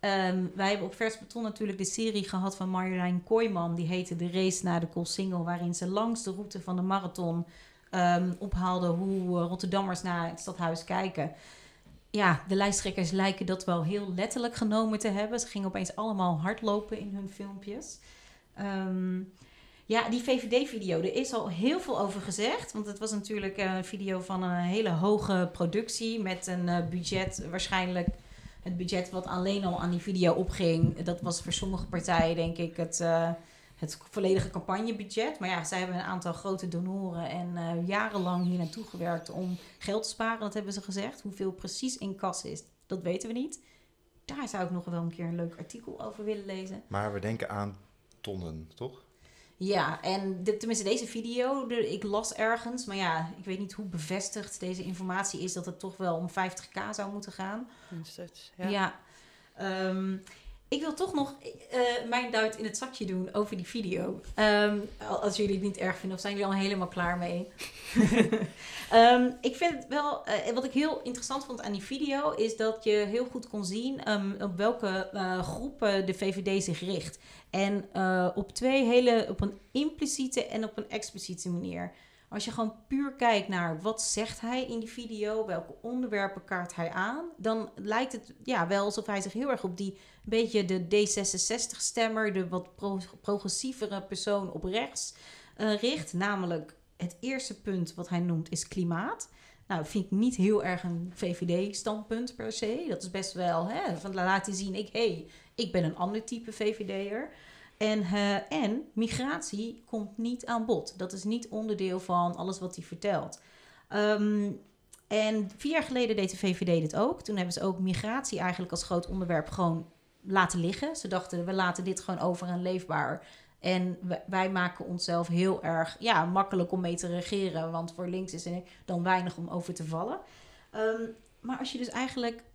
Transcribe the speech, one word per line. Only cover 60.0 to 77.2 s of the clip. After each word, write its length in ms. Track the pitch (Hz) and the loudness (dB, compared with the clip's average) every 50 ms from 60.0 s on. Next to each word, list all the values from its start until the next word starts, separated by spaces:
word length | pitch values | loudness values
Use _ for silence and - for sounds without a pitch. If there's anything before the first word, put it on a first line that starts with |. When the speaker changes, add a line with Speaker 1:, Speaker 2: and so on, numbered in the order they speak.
| 190 190 190 190 190 - - - - - - - _ _ | 0 -2 -2 -4 -6 -14 -20 -18 -16 -16 -18 -18 _ _
Speaker 1:
ik 120 | - 285 | -4 -2
wil 140 | 311 320 302 | -2 -4 -2
toch 200 | - 359 370 370 | -2 -2 0 0
nog, 200 | 294 269 - - - - - - - - - | 0 0 0 -4 -12 -14 -14 -14 -14 -14 -4
eh, 100 | - 254 247 240 240 240 233 233 | 0 2 2 4 2 0 -2 0
mijn 220 | 240 247 247 233 | 0 0 0 2
duit 260 | 220 220 220 220 220 | 2 2 2 2 0
in 80 | - 220 | -2 -6
het 120 | 214 214 - | -6 -4 -4
zakje 260 | 269 262 254 - 220 | -6 -6 -6 -6 -4
doen 280 | 185 190 185 185 190 - | -2 -2 -2 -4 -2 0
over 220 | 208 208 208 - | 0 0 0 -2
die 100 | 185 175 | -8 -8
video. 540 | - - 240 214 185 180 - 185 190 190 - - - - | -6 -4 -4 -2 -2 -2 -2 -2 -2 -4 -6 -10 -10 0
Ehm, 440 | - 214 214 208 208 208 208 208 208 202 214 - - 214 208 | 4 6 6 8 6 6 4 4 0 -2 -6 -10 -12 -6 -4
al-, 140 | 196 - - | -2 0 0
als 140 | 208 190 | 0 2
jullie 180 | - 208 196 196 | 2 2 2 2
het 80 | 190 190 | 2 0
niet 140 | 202 196 | -2 -2
erg 200 | - - 185 180 | 0 -2 -2 -2
vinden, 200 | - - 185 190 | -2 -4 -6 -6
of 60 | 180 - | -2 -2
zijn 140 | 202 202 | -2 0
jullie 120 | 202 202 190 | 2 2 2
al 60 | 190 196 | 4 4
helemaal 300 | 196 196 202 190 180 175 | 4 4 2 2 0 -2
klaar 300 | - 185 175 170 175 175 | 0 0 0 0 0 0
mee? 300 | 175 175 175 175 185 - - - - - - - - - - | 0 -2 -2 -2 -4 -6 -8 -12 -14 -14 -12 -14 -14 -2 4
<laughs> 340 | - 214 180 214 240 220 - - 220 196 - - - - - - - - - | 6 6 6 8 6 6 4 4 0 0 -2 -6 -10 -14 -12 -10 -10 -4 8
Ehm, 400 | - 226 226 240 247 247 247 247 247 - | 10 12 12 12 12 10 8 4 2 2
ik 160 | - 262 254 | 0 0 0
vind 180 | - 349 339 320 | 4 2 2 2
het 120 | 269 - - | 0 -6 -2
wel, 360 | 254 294 294 294 285 - - | 0 0 2 2 0 -2 -2
eh, 280 | - 214 202 - - 233 | -2 -2 0 0 0 0
wat 100 | 247 262 | 0 -2
ik 80 | 269 - | 2 2
heel 300 | 254 294 311 294 - - | 4 4 4 2 -2 -4
interessant 420 | 247 240 247 - - 262 269 269 | -6 -6 -6 -4 -4 -4 -4 -4
vond 180 | - 247 233 214 | -6 -8 -6 -4
aan 100 | 208 208 | -4 -4
die 100 | 190 196 | -4 -4
video, 480 | - 269 277 311 277 269 277 294 302 | -6 -4 -2 0 0 0 2 2 0
is 260 | - - 214 226 220 | 2 2 2 2 2
dat 280 | - 220 220 220 220 - | 2 2 0 0 2 4
je 60 | 220 208 208 208 196 | 4 6 6 4 4
heel 160 | 208 233 254 | 2 0 0
goed 240 | 247 - 247 - - | 0 -2 -8 -8 -6
kon 160 | - 214 202 | -6 -4 -2
zien, 400 | 175 190 220 240 262 269 - - | -2 -2 0 -2 -2 -2 -2 0
ehm, 260 | - 214 208 196 196 196 - - | 0 0 2 2 -2 -2 -2 -4
op 140 | 202 180 | -4 0
welke, 320 | 170 202 220 240 233 - 196 185 190 190 190 - | 2 2 2 2 2 0 0 0 0 -2 -4 -4
eh, 260 | 202 190 185 185 185 175 | -2 -2 0 0 0 -2
groepen 640 | - 156 - 240 277 - - 233 208 196 196 190 | -2 -4 -6 -6 -8 -4 0 2 4 4 4 2
de 80 | 185 185 | 2 0
V 200 | 190 208 196 190 | 0 0 0 0
V 240 | 196 185 196 190 196 | 0 0 2 2 2
D 20 | 190 | 2
zich 160 | - 165 151 | 0 -2 -2
richt. 380 | - 180 196 165 151 - - - | -2 -2 -2 -2 -2 -6 -10 -12